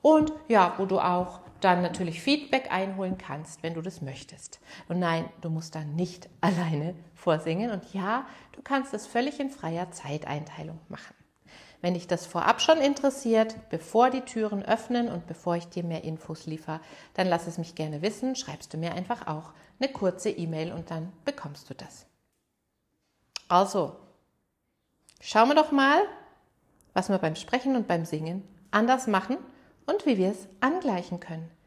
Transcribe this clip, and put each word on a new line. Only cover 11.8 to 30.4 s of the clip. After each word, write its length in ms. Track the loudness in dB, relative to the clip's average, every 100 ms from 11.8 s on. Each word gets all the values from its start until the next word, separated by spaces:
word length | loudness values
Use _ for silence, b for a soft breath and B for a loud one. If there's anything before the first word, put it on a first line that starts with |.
Wenn 140 | -2
dich 120 | -2 0
das 200 | -2 -2
vorab 340 | 0 2 4
schon 180 | 6 6
interessiert, 760 | 6 4 0 0 2 4 4 -2 -8
bevor 420 | -8 0 4 4
die 100 | 4
Türen 440 | -6 -4 -2 -2
öffnen 440 | 0 -2 0 -2 0
und 180 | -4 -8
bevor 300 | -6 -2 -2
ich 120 | -4
dir 140 | -8
mehr 220 | -4 -4
Infos 420 | -6 -8 -8 -10 -8
liefere, 340 | -10 -8 -10 B B B
dann 120 | -2 2
lass 220 | 2 -2
es 100 | -8
mich 160 | -8
gerne 280 | -6 -6 -2
wissen, 340 | -4 -2 -4 -4
schreibst 360 | -8 -12 -10
du 60 | -6
mir 160 | -6
einfach 320 | -6 -6 -6 -6
auch 260 | -8 -10 b b b
eine 120 | -6
kurze 380 | 0 -2 0 -4
E-Mail 420 | -4 -4 -4 -6
und 200 | -8 -8
dann 200 | -8 -8 -8
bekommst 460 | -8 -8 -12 -14 -16
du 40 |
das. 320 | -16 -16 -18 -20 _ _ _ _ _ _ _ _ _ _ _ _ -18 _
Also, 480 | 4 4 2 -2 -6 -20 _ _ _ _ _ _ _ _ _ _ _
schauen 280 | 2 6 8
wir 80 | 6
doch 160 | 4
mal, 260 | 4 6 6 4 -4 -20 _ _ _ _ _ _
was 140 | -4 0
wir 100 | 0
beim 160 | 0
Sprechen 400 | -4 -2 -2 2
und 140 | 0 2
beim 160 | 0
Singen 400 | 0 -4 -4 -6 -10 -20 _
anders 380 | 2 4 4 4
machen 300 | 0 0 -6 -6 B B B -2
und 200 | 0 2
wie 120 | 4
wir 120 | 2
es 180 | 0